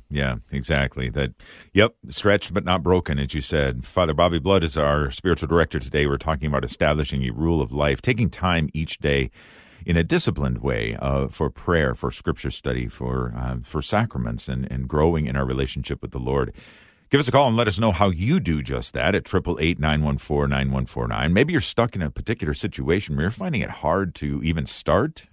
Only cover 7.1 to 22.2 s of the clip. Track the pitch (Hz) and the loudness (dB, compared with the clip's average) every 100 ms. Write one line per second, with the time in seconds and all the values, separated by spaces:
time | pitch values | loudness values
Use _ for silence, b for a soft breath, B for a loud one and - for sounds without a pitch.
7.1 | 69 64 57 82 82 62 71 73 65 - | -2 -4 -2 0 2 0 0 0 0 0
8.1 | 117 92 - 92 87 - 80 78 - 73 | 0 0 0 0 0 0 -4 -6 -4 0
9.1 | 69 64 B B B B B - 85 82 | 0 0 B B B B B 0 2 2
10.1 | 170 - 73 67 62 65 58 55 57 67 | 2 0 -2 -2 -2 -2 -2 -4 -4 -2
11.1 | 69 65 - 73 - - 85 67 - 62 | 0 -2 -2 -4 -4 0 2 2 0 -6
12.1 | - 85 78 71 - 71 62 60 - 62 | -4 -4 -4 -6 -6 -4 -4 -6 -6 -4
13.1 | 64 60 58 62 64 58 76 - 107 117 | -4 -4 -6 -6 -8 -6 -6 0 0 0
14.1 | 62 60 57 - 64 65 64 65 73 80 | -4 -6 -6 -6 -6 -4 -6 -2 2 4
15.1 | 80 69 67 65 65 67 - - 64 65 | 2 0 -2 -2 -2 -2 -4 -6 -6 -8
16.1 | 65 62 69 60 - B B B B B | -6 -2 0 -2 -6 B B B B B
17.1 | 139 - 139 135 113 110 90 113 90 101 | 2 4 4 6 4 2 2 2 4 2
18.1 | 85 104 180 92 76 65 64 - 62 71 | 2 2 2 2 -2 -2 -4 -4 -2 0
19.1 | 98 - 92 - 82 82 85 76 78 73 | 0 0 -2 0 0 0 2 0 2 2
20.1 | 67 - 73 69 67 67 65 62 64 58 | 0 -2 0 0 0 0 -2 -4 -4 -4
21.1 | 55 73 95 147 160 - - 117 98 73 | -2 2 2 2 0 -2 0 0 0 -6
22.1 | - | -4